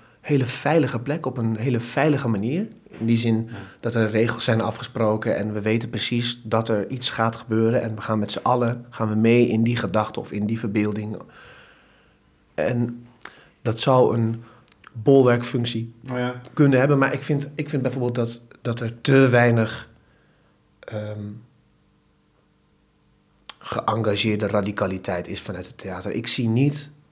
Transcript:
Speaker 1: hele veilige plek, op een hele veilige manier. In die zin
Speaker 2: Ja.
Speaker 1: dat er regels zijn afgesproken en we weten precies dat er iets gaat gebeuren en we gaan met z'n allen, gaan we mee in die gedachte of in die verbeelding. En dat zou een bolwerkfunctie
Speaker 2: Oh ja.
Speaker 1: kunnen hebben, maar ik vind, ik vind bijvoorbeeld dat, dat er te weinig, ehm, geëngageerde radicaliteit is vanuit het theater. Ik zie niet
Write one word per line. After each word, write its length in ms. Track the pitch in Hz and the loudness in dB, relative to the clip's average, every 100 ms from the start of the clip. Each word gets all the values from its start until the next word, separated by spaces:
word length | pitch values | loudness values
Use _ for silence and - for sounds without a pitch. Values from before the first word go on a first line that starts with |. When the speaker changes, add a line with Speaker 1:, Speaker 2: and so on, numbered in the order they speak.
| - _ | -20 _
Speaker 1:
hele 240 | - 143 120 | 0 0 0
veilige 520 | - - 160 131 113 | -2 2 2 2 -2
plek, 260 | 120 165 135 | -4 -4 -4
op 100 | 123 | -2
een 180 | 113 110 | -2 -2
hele 240 | 131 113 | 0 -2
veilige 480 | - 143 151 135 120 | -2 0 2 2 0
manier. 400 | 101 113 165 226 - - - | -2 -2 -4 -6 -10 -20 -4
In 80 | 113 | 2
die 100 | 117 | 2
zin 280 | 117 110 113 | 4 0 -2
Speaker 2:
Ja. 60 | - - - | -10 -16 -10
Speaker 1:
dat 140 | 117 | -4
er 160 | 117 107 | 0 2
regels 340 | 110 117 - | 2 0 0
zijn 160 | - 113 | 0 2
afgesproken 760 | 107 - - - 110 107 117 92 | 0 -4 -8 -2 0 0 0 -2
en 160 | 107 | -2
we 80 | 104 | -2
weten 300 | 107 117 117 | 0 0 0
precies 500 | 107 - 120 120 - | -4 -2 -2 -2 -6
dat 240 | 113 113 113 | -2 0 0
er 220 | 104 101 | -2 -2
iets 200 | 127 - | -4 -4
gaat 260 | - 113 117 | 0 -2 -2
gebeuren 460 | - 110 113 120 | -2 2 2 2
en 120 | 113 | -2
we 60 | 107 | -6
gaan 180 | - 110 | -2 -2
met 140 | 101 | -2
z'n 80 | - | -2
allen, 440 | 120 123 120 120 - | 0 2 0 -4 -8
gaan 180 | - 110 | -6 -2
we 60 | |
mee 320 | 107 113 120 120 | 2 4 6 4
in 140 | 110 | 2
die 140 | 117 120 | 0 0
gedachte 440 | 95 107 104 - | -2 -2 -2 -6
of 120 | - | -8
in 140 | 101 104 | -6 -4
die 120 | 113 | -4
verbeelding. 580 | 113 104 104 107 107 104 - - - - - _ _ _ _ _ _ _ _ | -2 -2 -2 -2 -8 -10 -14 -20 -20 -20 -20 _ _ _ _ _ _ _ _
En 520 | - 80 120 120 - - - - - - _ | -4 -2 0 -2 -4 -16 -20 -20 -20 -20 _
dat 180 | 120 113 | -6 -2
zou 360 | 147 131 123 117 | 4 6 6 4
een 260 | 113 113 - - _ _ - | 0 -2 -10 -20 _ _ -18
bolwerkfunctie 1000 | 117 107 135 123 120 120 123 117 113 117 - 131 | -2 6 6 8 4 0 -2 -2 -4 -8 -12 -8
Speaker 2:
Oh 80 | 123 | -6
ja. 220 | 123 123 - | -4 -6 -6
Speaker 1:
kunnen 260 | - 143 127 | 2 4 6
hebben, 200 | 147 135 | 4 4
maar 140 | 131 | 2
ik 100 | 135 | 0
vind, 260 | - 147 143 | -2 -4 -4
ik 140 | - 147 | -8 -6
vind 120 | 139 | -2
bijvoorbeeld 320 | 123 131 123 | -2 -2 -4
dat, 280 | 120 117 - - - | -2 -4 -6 -16 -10
dat 180 | 123 117 | -6 -4
er 200 | 113 - | -6 -4
te 280 | - 135 131 | 4 6 8
weinig, 600 | 120 120 117 110 - - _ _ _ _ _ _ _ _ _ | 6 6 4 2 -4 -16 _ _ _ _ _ _ _ _ _
ehm, 400 | - 107 104 107 104 113 - _ _ _ _ _ _ _ _ _ _ _ _ _ _ _ _ _ _ _ - - | -12 -10 -8 -8 -10 -12 -20 _ _ _ _ _ _ _ _ _ _ _ _ _ _ _ _ _ _ _ -20 -16
geëngageerde 880 | - - - 110 107 101 110 104 104 | -8 -4 -2 0 0 0 0 0 0
radicaliteit 840 | 104 98 98 98 92 - 87 - | 0 -2 -2 -4 -4 -6 -6 -6
is 120 | 101 | -10
vanuit 260 | - 90 87 | -10 -10 -12
het 120 | - | -14
theater. 320 | 95 90 98 | -12 -10 -6
Ik 140 | - 117 | -6 -4
zie 220 | - 113 | -2 0
niet 420 | 117 143 - - - _ | 2 2 0 -12 -20 _